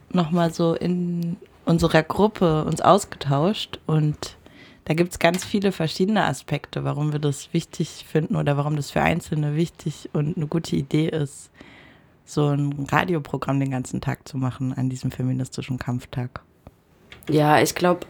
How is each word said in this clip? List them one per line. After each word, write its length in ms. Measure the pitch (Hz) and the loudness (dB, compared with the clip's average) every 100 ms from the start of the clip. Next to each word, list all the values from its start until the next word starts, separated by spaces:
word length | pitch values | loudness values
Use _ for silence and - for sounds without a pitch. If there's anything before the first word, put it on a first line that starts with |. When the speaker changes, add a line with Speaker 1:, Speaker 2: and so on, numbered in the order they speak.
| - | -2
Speaker 1:
nochmal 400 | 180 156 175 165 | 0 2 2 2
so 220 | 160 170 | 2 0
in 640 | 165 175 180 175 170 170 175 - - - | 2 0 -2 -2 -2 -4 -6 -12 -6 0
unserer 380 | 165 165 160 | 2 4 4
Gruppe 640 | 156 - 214 - 175 156 156 | 2 2 2 4 2 2 0
uns 160 | 160 | 2
ausgetauscht 1000 | - 196 - - 139 139 175 214 - - - | 6 6 2 -6 -2 2 2 -2 -6 -10 -2
und 520 | 156 151 147 - - - - - - - | 2 2 0 -8 -14 -20 -20 -20 -10 -2
da 80 | |
gibt's 240 | 160 175 - | 0 0 2
ganz 280 | 170 180 - | 2 2 -2
viele 260 | 208 196 | 0 0
verschiedene 540 | - 156 - 185 208 - | 0 -2 0 2 2 2
Aspekte, 580 | 139 - 147 - 143 | -2 -4 -6 -4 -4
warum 300 | 139 139 151 | -4 -2 -2
wir 60 | 147 | 0
das 340 | 147 139 - | -2 -2 -4
wichtig 520 | 170 - - 160 - - | -4 -4 -6 -6 -8 -4
finden 300 | 156 156 160 | -2 0 0
oder 220 | 147 143 | 0 0
warum 180 | 147 151 | 0 -2
das 160 | 139 | -2
für 100 | - | 0
Einzelne 540 | 147 165 - 151 147 151 | 2 0 -2 -2 0 0
wichtig 540 | 170 - 156 - - | -2 -4 -8 -8 -4
und 240 | 156 151 175 | -2 -2 -2
eine 100 | 147 | -2
gute 300 | 165 - 170 | -2 -2 -2
Idee 320 | 139 151 160 | 0 0 0
ist, 440 | 160 143 - - - - - - - _ _ - | 0 -4 -8 -20 -20 -20 -20 -20 -20 _ _ -6
so 240 | 156 147 | 0 2
ein 360 | 143 143 143 139 | 2 0 -2 -2
Radioprogramm 680 | 151 180 165 139 139 - 139 | 0 0 -2 -4 -6 -2 0
den 100 | 135 | 0
ganzen 300 | 127 127 131 | -2 -6 -6
Tag 260 | 131 131 - | -4 -6 -8
zu 100 | 135 | -4
machen 360 | 131 - 127 131 | -4 -2 -4 -2
an 140 | 131 | -4
diesem 200 | 127 131 | -2 -6
feministischen 720 | - 127 127 127 - 127 127 | -4 -2 -2 -4 -8 -6 -6
Kampftag. 600 | - 123 - 127 123 - - _ - - _ _ _ - - | -4 -6 -6 -8 -8 -10 -20 _ -20 -20 _ _ _ -12 0
Speaker 2:
Ja, 320 | 151 151 143 | 4 6 6
ich 140 | 156 - | 4 2
glaub, 300 | 180 175 | 2 2